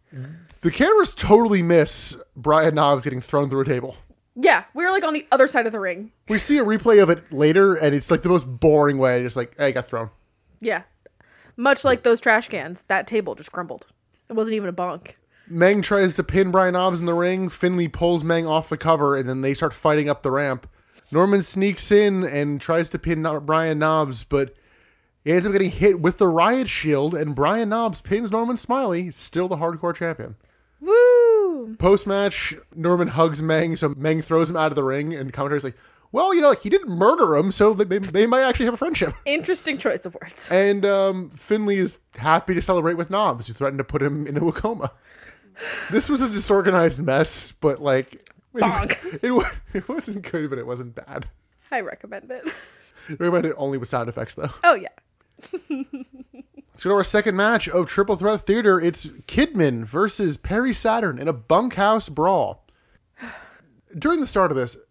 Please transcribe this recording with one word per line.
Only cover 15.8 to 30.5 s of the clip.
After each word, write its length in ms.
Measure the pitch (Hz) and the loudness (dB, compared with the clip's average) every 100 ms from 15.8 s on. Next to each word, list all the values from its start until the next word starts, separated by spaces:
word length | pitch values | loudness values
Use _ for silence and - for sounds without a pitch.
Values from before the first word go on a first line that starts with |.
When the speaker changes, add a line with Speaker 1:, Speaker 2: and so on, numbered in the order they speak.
Speaker 1:
tries 340 | - 202 185 175 | 2 2 2 0
to 100 | - | -2
pin 260 | 185 185 | 0 2
Brian 220 | 190 185 | 4 2
Knobbs 260 | 180 185 175 | 2 2 0
in 60 | 170 | 0
the 80 | |
ring. 340 | 170 180 185 185 | 0 0 -2 -4
Finlay 400 | - 180 180 170 | -2 0 0 -2
pulls 340 | - 170 170 | 0 0 2
Meng 240 | 160 165 165 | 0 0 0
off 220 | 156 156 | -2 -2
the 80 | 156 | -2
cover, 400 | 160 160 143 139 | 0 2 2 0
and 140 | 127 | -2
then 100 | 131 | -2
they 140 | 135 | -2
start 200 | 139 160 | -2 -4
fighting 360 | - 160 151 147 | -2 0 2 0
up 120 | 143 | -2
the 80 | 139 | -2
ramp. 400 | 135 143 127 - _ _ _ _ | -2 -2 -6 -10 _ _ _ _
Norman 320 | 147 196 202 | 2 4 2
sneaks 480 | - 190 202 185 - | 0 -2 -2 -2 2
in 360 | 208 208 190 175 | 4 4 2 -2
and 340 | 143 147 143 | -2 -4 -4
tries 300 | - 165 165 | -2 -2 -2
to 100 | 127 | -6
pin 220 | 165 160 | -4 -2
No-, 180 | 160 151 | -2 -4
Brian 400 | 147 160 165 151 | 0 0 0 0
Knobbs, 460 | 156 156 143 117 - | 2 2 0 -6 -2
but 280 | 143 135 - _ _ _ _ _ _ | -2 -2 -8 _ _ _ _ _ _
he 80 | 147 | 0
ends 160 | 175 202 | 0 2
up 60 | |
getting 180 | 202 185 | 0 0
hit 300 | - 202 175 | 2 2 4
with 160 | 165 - | 0 2
the 100 | 190 | 2
Riot 400 | 165 196 262 226 | 4 2 2 -2
Shield, 460 | - 151 139 151 170 | -4 0 0 0 -2
and 180 | 151 | -4
Brian 360 | 131 147 220 214 | 0 0 0 -2
Knobbs 320 | 226 226 - | -2 -2 -6
pins 280 | - 208 226 | -4 -4 -2
Norman 280 | 220 233 240 | -2 -2 -4
Smiley, 520 | - 262 233 175 180 | -4 -2 -2 -4 -6
still 380 | - - 165 185 | -10 -8 -4 -4
the 80 | 160 | -4
hardcore 400 | 165 160 170 165 | -4 -4 -6 -4
champion. 400 | 170 139 110 107 _ | -6 -6 -12 -16 _